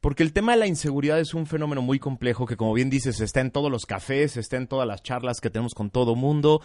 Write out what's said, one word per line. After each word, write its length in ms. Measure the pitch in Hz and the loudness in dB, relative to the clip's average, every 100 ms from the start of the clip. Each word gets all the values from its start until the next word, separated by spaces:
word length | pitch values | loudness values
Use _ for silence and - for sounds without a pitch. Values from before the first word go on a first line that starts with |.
porque 220 | 147 139 | -2 2
el 100 | 165 | 2
tema 200 | 175 220 | 2 4
de 60 | 233 | 4
la 60 | 214 | 2
inseguridad 520 | 160 147 139 143 156 | 0 -2 0 2 2
es 140 | 160 165 | 0 -4
un 100 | 156 | -4
fenómeno 360 | 160 151 143 | -4 -2 -2
muy 160 | 127 135 | 0 0
complejo 480 | 143 127 123 120 123 | -2 -2 -2 -2 -2
que, 100 | 107 | 0
como 160 | 110 | 2
bien 160 | 110 131 | 2 2
dices, 320 | 135 127 117 | 0 0 -2
está 200 | 110 135 | -2 0
en 100 | 131 | 0
todos 180 | 143 143 | 0 -2
los 140 | 120 - | -2 -4
cafés, 520 | 95 - 135 147 120 | -8 -2 0 0 -2
está 200 | 107 127 | -6 -6
en 80 | 127 | -4
todas 200 | 135 123 | -2 -2
las 160 | 98 | -4
charlas 360 | - 123 123 117 | -6 -6 -4 -4
que 120 | 113 | -4
tenemos 240 | 110 120 - | -2 -4 -4
con 160 | 104 | -2
todo 240 | 123 123 117 | 2 2 2
mundo, 460 | 135 151 147 156 | 2 4 6 4